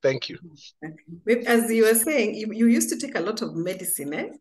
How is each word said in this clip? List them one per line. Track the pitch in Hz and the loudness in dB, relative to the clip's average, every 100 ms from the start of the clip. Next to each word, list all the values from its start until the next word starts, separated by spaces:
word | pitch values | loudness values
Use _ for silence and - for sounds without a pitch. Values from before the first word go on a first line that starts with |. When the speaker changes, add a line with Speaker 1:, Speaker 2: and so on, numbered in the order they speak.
Speaker 1:
Thank | 139 131 - | 0 0 -4
you. | - 175 147 - _ | -12 -18 -20 -20 _
Speaker 2:
Okay. | 156 - - 170 - | -16 -16 -18 -8 0
Maybe | 240 233 | 0 2
as | 233 226 | 2 2
you | 226 | 4
were | 220 | 4
saying, | 226 - 302 214 214 | 4 2 0 0 -2
you, | 214 | -6
you | 220 233 | 2 4
used | 269 - | 4 2
to | - | -4
take | 285 - | -6 -4
a | |
lot | 175 220 | -4 -4
of | 156 | -6
medicine, | 160 175 185 180 - 143 | -6 -6 -6 -6 -6 -6
eh? | 151 392 - | -8 -8 -12